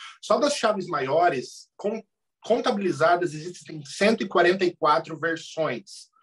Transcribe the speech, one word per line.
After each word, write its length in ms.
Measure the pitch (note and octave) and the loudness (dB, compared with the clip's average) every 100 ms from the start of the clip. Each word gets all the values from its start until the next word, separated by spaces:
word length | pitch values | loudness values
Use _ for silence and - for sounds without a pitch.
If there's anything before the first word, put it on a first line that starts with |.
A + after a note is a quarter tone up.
| - - | -20 -8
Só 180 | - A3+ | 0 2
das 160 | C#4+ - | 2 2
chaves 320 | A3 G3+ F3 | 0 0 -2
maiores, 840 | D3 C3 D#3 F3 C3+ - - - - | -4 0 4 4 0 -6 -14 -20 -8
com-, 260 | G3+ A3 - _ _ _ | -6 -6 -12 _ _ _
contabilizadas, 920 | - B3 B3+ G3+ F#3+ C#3 D#3+ F3 D#3+ | 0 0 2 0 0 2 4 4 0
existem 500 | D3+ E3+ F3 - D#3 | -6 -12 -14 -16 -16
cento 400 | - - G3+ A#3 | -10 0 2 2
e 40 | G#3 | 0
quarenta 360 | F#3 F3 F#3+ | 2 4 4
e 100 | F3 | 0
quatro 460 | - D3+ D#3 D#3+ D#3 | 0 2 2 0 -6
versões 880 | E3 E3 - - D3+ A#2 G2 - - _ | -4 -4 -8 -4 -4 -4 -10 -20 -20 _